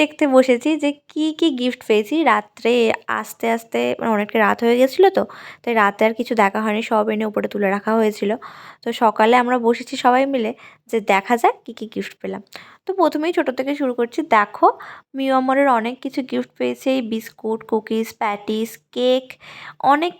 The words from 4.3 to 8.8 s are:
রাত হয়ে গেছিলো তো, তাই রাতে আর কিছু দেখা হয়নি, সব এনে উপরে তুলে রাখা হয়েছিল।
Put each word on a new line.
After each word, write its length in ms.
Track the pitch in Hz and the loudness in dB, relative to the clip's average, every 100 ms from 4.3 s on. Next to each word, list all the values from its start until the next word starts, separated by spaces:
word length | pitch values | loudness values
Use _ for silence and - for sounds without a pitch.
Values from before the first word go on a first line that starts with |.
| 226 | 0
রাত 180 | 202 208 233 | 2 2 2
হয়ে 120 | 240 | 2
গেছিলো 260 | 262 311 381 381 | 2 4 4 4
তো, 60 | - - - - | -4 -8 -20 -10
তাই 120 | 240 226 | -2 2
রাতে 200 | 202 202 220 | 2 2 0
আর 60 | 226 | 0
কিছু 140 | 240 226 | -2 2
দেখা 240 | 196 214 214 | 2 2 -2
হয়নি, 160 | 214 226 | -2 -2
সব 140 | 220 220 | -2 0
এনে 120 | 214 214 | -2 -4
উপরে 160 | 208 208 | -4 -4
তুলে 140 | 202 196 202 | -2 -2 -2
রাখা 160 | 214 226 | 0 0
হয়েছিল। 320 | 214 214 202 240 - - - - | 0 0 -4 -4 -10 -20 -20 -12